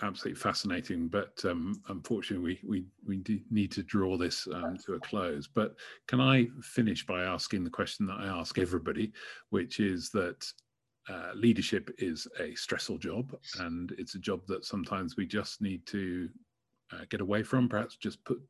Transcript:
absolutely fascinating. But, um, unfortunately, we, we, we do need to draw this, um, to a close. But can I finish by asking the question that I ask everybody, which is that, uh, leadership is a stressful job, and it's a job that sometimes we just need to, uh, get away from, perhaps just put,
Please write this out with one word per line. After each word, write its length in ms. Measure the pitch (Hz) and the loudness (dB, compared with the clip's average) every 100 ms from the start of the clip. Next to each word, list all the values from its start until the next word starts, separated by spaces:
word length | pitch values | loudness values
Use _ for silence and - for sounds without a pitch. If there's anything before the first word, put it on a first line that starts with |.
absolutely 360 | 104 92 - - | -4 -4 -6 -2
fascinating. 680 | 104 - 104 87 - 90 82 | -2 0 0 -2 -2 -2 0
But, 340 | 101 95 - | 0 -2 -2
um, 360 | 98 87 90 104 - | -2 0 -2 -4 -6
unfortunately, 720 | 95 76 110 - 95 85 92 | -8 -2 -2 0 -2 0 -2
we, 60 | - | -2
we, 160 | 101 92 _ | -2 -2 _
we 120 | - 98 | -4 -4
do 240 | 92 104 - | 0 -2 0
need 220 | 107 98 | 2 2
to 100 | - | 0
draw 340 | 87 104 95 92 | 0 2 4 2
this, 300 | 87 - - | 0 -2 -4
um, 260 | 90 85 90 - | -4 -4 -4 -6
to 80 | |
a 60 | 87 | -6
close. 480 | - 107 90 73 71 | -4 -2 0 -2 -2
But 260 | - 107 - - - - | 0 0 -2 -16 -16 0
can 140 | 127 | 6
I 260 | 135 131 120 139 | 8 8 6 2
finish 420 | - - 113 - | -4 2 4 2
by 200 | - 90 | 0 0
asking 400 | 90 90 - 101 | 0 0 0 0
the 60 | 87 | 0
question 360 | - 98 - 101 | 0 -2 0 -2
that 120 | 98 | 0
I 60 | 98 | -2
ask 320 | 90 82 - | -2 -2 2
everybody, 540 | 90 87 82 71 107 - - - - | 2 2 0 0 -2 -4 -14 -14 -2
which 320 | 101 87 - | 0 0 2
is 300 | 104 92 80 | 2 2 0
that, 360 | 107 90 - - - _ _ _ _ - | 0 0 -2 -10 -12 _ _ _ _ -12
uh, 240 | 92 87 | -8 -8
leadership 560 | 92 117 110 - 101 - - | 4 6 6 4 0 -2 -4
is 300 | 95 78 - - | -2 -2 -6 -6
a 160 | 80 | -6
stressful 440 | - - - - 90 | -6 -4 -4 -2 -4
job, 360 | 85 98 131 - - - | -4 -4 -4 -8 -10 -6
and 340 | 87 85 90 - | -4 -4 -4 -6
it's 160 | 95 | -8
a 60 | 98 | -6
job 260 | 98 95 92 | -2 -2 -2
that 180 | 95 | -6
sometimes 520 | - 104 82 98 90 - | -2 -4 -2 -2 -2 -2
we 100 | 90 | -2
just 340 | 104 98 - | -2 -2 -2
need 240 | 104 90 - | -4 -4 -4
to, 420 | 104 95 90 87 - _ _ _ _ - | -4 -2 -2 -4 -8 _ _ _ _ -16
uh, 120 | 82 - | -14 -6
get 120 | 107 | -2
away 220 | 95 104 | 2 2
from, 260 | 110 131 123 | 4 4 6
perhaps 280 | 107 - - | 4 0 -2
just 260 | 107 - | -6 -4
put, 140 | - 127 - | -2 -2 -4